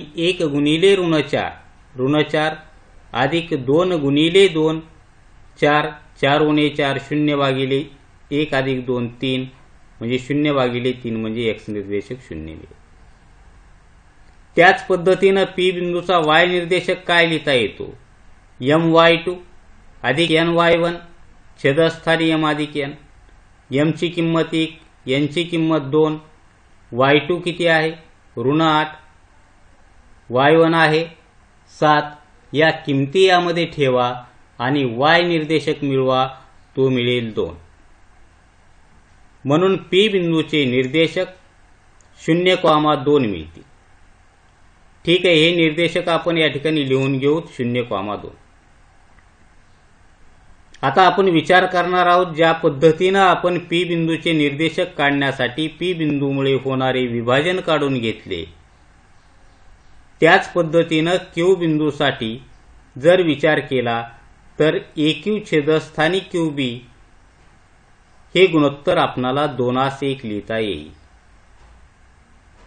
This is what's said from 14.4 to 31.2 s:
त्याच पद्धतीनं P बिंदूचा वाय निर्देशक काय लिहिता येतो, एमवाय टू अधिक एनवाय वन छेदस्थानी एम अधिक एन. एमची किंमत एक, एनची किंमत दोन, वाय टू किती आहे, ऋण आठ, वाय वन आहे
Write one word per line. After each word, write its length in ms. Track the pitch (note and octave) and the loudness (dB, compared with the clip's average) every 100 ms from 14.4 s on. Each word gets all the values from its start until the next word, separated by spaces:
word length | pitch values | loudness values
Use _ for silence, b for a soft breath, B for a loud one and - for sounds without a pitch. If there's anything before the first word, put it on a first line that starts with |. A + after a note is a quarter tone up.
| - - | -6 4
त्याच 280 | F3 F#3+ - | 4 4 0
पद्धतीनं 560 | F#3 E3+ F3+ G3 G3 F#3 | 0 2 2 4 2 0
P 220 | - F#3 | 0 -2
बिंदूचा 460 | F3+ F3 F3 E3+ F3+ | -2 -4 -4 0 0
वाय 260 | D3+ D#3+ F3+ | 4 4 4
निर्देशक 560 | F3+ E3+ F3+ F3 F3+ - | 0 -2 -2 -2 -4 0
काय 200 | E3+ E3+ | 2 2
लिहिता 260 | D#3+ D3+ | 0 0
येतो, 400 | C3 G#2 - - - - - - - - - | 0 0 -6 -14 -16 -20 -20 -20 -20 -20 -8
एमवाय 560 | B2 D#3 E3 D#3+ E3 E3 | 0 2 4 4 4 4
टू 180 | F3 F3+ - - - - - - | -2 -10 -12 -20 -20 -20 -20 -8
अधिक 280 | A#2+ C3+ E3+ | -4 0 0
एनवाय 460 | D#3+ E3 E3+ E3+ E3+ | 0 0 2 2 2
वन 180 | E3+ E3+ - - - - - - | 0 -4 -14 -20 -20 -20 -20 -4
छेदस्थानी 680 | C#3 C#3 E3 D#3+ - E3 D#3+ | 0 2 0 0 -2 0 2
एम 180 | D#3+ D#3 | 0 0
अधिक 300 | D3+ D3 D3 | -2 -4 -6
एन. 160 | C#3 D3+ - - - - - _ - | -8 -10 -20 -20 -20 -20 -20 _ -6
एमची 380 | B2+ D#3 D#3+ F3 | -2 0 0 -4
किंमत 440 | E3+ E3 E3 D#3+ | -2 -2 0 0
एक, 240 | E3 D#3+ - - _ - | -2 -4 -6 -20 _ -4
एनची 360 | C3+ D3 D#3+ | -2 -2 -4
किंमत 460 | E3+ E3+ D#3+ D#3+ C3+ | -4 -2 0 -2 0
दोन, 260 | D3+ D#3 D#3 - _ _ _ _ - - | 0 0 -2 -12 _ _ _ _ -20 -10
वाय 280 | A#2 C3+ D3+ | 0 2 2
टू 200 | D3 F3 | 2 -6
किती 280 | F3 D#3+ E3+ | -4 -2 0
आहे, 240 | D#3+ D#3+ E3 - _ _ - | 2 0 -6 -18 _ _ -6
ऋण 240 | A#2+ D3+ | -2 2
आठ, 360 | D#3+ D3+ D#3 - - _ _ _ _ _ _ _ - - - - - | 2 2 -2 -8 -20 _ _ _ _ _ _ _ -20 -20 -20 -20 -4
वाय 260 | A#2+ C#3 E3 | 2 4 4
वन 180 | E3 E3 | 4 2
आहे 300 | D#3+ D#3 E3 - | 2 0 -4 -12